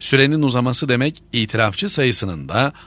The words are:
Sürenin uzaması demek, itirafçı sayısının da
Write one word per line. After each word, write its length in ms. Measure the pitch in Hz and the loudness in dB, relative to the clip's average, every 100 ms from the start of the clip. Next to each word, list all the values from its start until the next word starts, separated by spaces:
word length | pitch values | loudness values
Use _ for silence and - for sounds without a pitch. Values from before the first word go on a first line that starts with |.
Sürenin 420 | - 135 139 156 | 0 4 4 4
uzaması 460 | 143 123 123 123 139 | 2 2 0 -2 0
demek, 340 | 120 143 - _ | 0 0 -4 _
itirafçı 560 | 120 107 110 110 101 202 | -4 -2 0 0 0 -4
sayısının 600 | 151 131 110 98 85 69 | 0 0 0 -4 -8 -4
da 240 | 107 139 - | -2 -2 -4